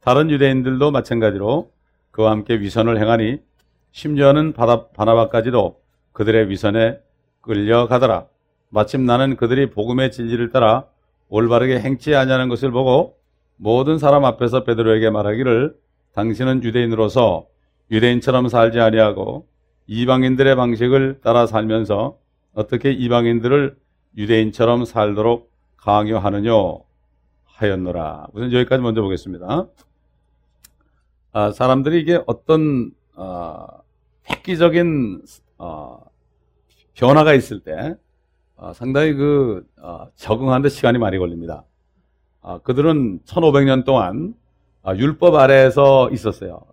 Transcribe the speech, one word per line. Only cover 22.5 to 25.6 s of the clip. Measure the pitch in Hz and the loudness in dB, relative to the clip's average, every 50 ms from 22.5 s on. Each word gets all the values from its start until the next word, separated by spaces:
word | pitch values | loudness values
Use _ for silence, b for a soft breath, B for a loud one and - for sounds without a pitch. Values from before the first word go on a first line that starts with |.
| _ | _
어떻게 | 107 107 - - 113 - 139 | -8 -6 -4 -6 -2 -2 -2
이방인들을 | 135 127 123 117 120 120 117 117 117 117 113 123 135 147 139 135 - _ _ _ _ _ _ _ _ 107 | -2 -2 -2 0 2 2 2 2 0 0 0 0 0 0 0 -2 -6 _ _ _ _ _ _ _ _ -10
유대인처럼 | 104 104 117 113 110 107 101 - 117 117 120 120 120 | -2 2 2 2 2 0 -2 0 0 2 2 0 -2
살도록 | 113 - 117 107 104 104 104 107 113 120 120 _ _ _ _ | -4 -2 -2 -2 0 0 0 0 0 0 -2 _ _ _ _